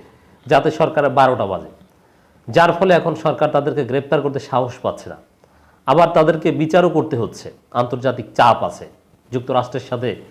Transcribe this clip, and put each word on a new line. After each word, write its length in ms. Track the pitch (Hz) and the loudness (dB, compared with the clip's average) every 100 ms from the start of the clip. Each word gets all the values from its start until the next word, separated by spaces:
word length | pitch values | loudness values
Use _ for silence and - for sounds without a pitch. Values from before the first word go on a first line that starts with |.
| - _ _ _ 123 | -18 _ _ _ 0
যাতে 240 | 143 156 | 2 2
সরকারের 400 | 156 160 156 143 | 0 0 0 0
বারোটা 360 | 131 131 123 98 | 2 2 2 -2
বাজে, 220 | 90 92 - _ _ _ _ _ _ - | -6 -10 -20 _ _ _ _ _ _ -4
যার 240 | 113 170 | 2 2
ফলে 220 | 165 190 | 2 4
এখন 200 | 165 170 | 4 2
সরকার 340 | 151 160 127 151 | -4 -4 0 0
তাদেরকে 360 | 147 139 135 | 0 -2 -4
গ্রেপ্তার 380 | 120 135 139 151 | -2 -4 0 -2
করতে 160 | 139 135 | 0 -6
সাহস 400 | - 127 127 - | -4 -2 -2 -4
পাচ্ছে 280 | 107 87 - | -6 -6 -12
না। 60 | 78 _ _ _ _ _ _ - | -18 _ _ _ _ _ _ 0
আবার 220 | 147 170 | 4 4
তাদেরকে 440 | 170 156 160 165 | 4 2 2 0
বিচারও 380 | 139 156 180 175 | -2 0 2 2
করতে 260 | 156 151 120 | 2 -2 -4
হচ্ছে, 360 | 98 - - - _ | -4 -8 -20 -20 _
আন্তর্জাতিক 560 | 123 123 127 131 120 - | -4 -2 -2 -4 -4 -8
চাপ 280 | - 120 110 | 2 4 4
আছে, 260 | 90 - 82 _ _ _ - | 0 -8 -18 _ _ _ -8
যুক্তরাষ্ট্রের 500 | 127 123 127 120 135 | -8 -2 -2 -2 -8
সাথে, 340 | - 123 120 92 - | -8 -6 -6 -8 -14